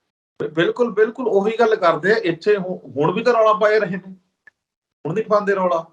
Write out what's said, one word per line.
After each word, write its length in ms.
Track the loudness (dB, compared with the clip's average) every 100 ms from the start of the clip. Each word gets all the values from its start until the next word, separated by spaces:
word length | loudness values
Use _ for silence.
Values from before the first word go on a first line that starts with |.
| _ _ _ -10
ਬਿ-, 80 | -8
ਬਿਲਕੁਲ, 420 | -2 -2 0 -2
ਬਿਲਕੁਲ 360 | 0 0 0 -2
ਉਹੀ 240 | 0 0 0
ਗੱਲ 160 | 0 2
ਕਰਦੇ 380 | 2 0 2
ਆ। 20 | 0
ਇੱਥੇ 340 | 0 -2 0 0
ਹੁ-, 340 | -2 -8 -10 -2
ਹੁਣ 160 | -2
ਵੀ 100 | 0
ਤਾਂ 100 | 0
ਰੌਲਾ 200 | 2 4
ਪਾਏ 260 | 4 2 2
ਰਹੇ 180 | 0 -6
ਨੇ, 180 | -10 -20 _ _ _ _ _ _ _ _ -6
ਹੁਣ 60 |
ਨਹੀਂ 120 | -4 0
ਪਾਉਂਦੇ 300 | 0 2 0
ਰੌਲਾ 300 | 0 -2 -4